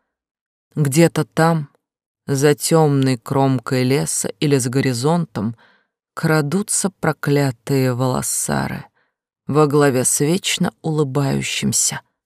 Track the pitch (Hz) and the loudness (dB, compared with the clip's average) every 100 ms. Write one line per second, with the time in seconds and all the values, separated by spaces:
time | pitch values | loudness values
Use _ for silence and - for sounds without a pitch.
0 | _ _ _ _ _ _ _ - 143 135 | _ _ _ _ _ _ _ -2 0 4
1 | 165 - 147 - 165 165 147 _ _ _ | 4 2 -4 0 2 0 -4 _ _ _
2 | _ _ - 135 147 147 - 165 156 139 | _ _ -6 0 2 2 2 4 4 2
3 | 131 127 - 139 135 127 - 127 127 139 | 0 -2 -2 0 2 0 -2 0 2 0
4 | 160 - - - 151 139 123 135 131 120 | -2 -4 -6 -2 0 2 0 -2 -2 0
5 | 139 170 160 - 107 117 _ _ _ _ | 0 0 -2 -4 -6 -6 _ _ _ _
6 | _ - 160 156 143 185 208 - 190 - | _ -4 0 0 0 -2 -2 -4 -4 -4
7 | 160 156 147 143 139 123 - 139 131 123 | -4 -2 0 0 0 -4 -2 0 0 0
8 | 127 135 - - - 143 135 127 - _ | -2 -2 -4 -6 -4 -4 -4 -8 -14 _
9 | _ _ _ _ - 143 151 151 143 127 | _ _ _ _ -2 2 4 4 4 2
10 | 120 - 147 180 - - 180 - 165 156 | 0 0 0 0 -2 -2 -4 -4 -4 -2
11 | 139 135 139 139 131 - 139 117 - 143 | -2 0 0 -2 -4 -4 -2 0 -2 -4
12 | - _ | -12 _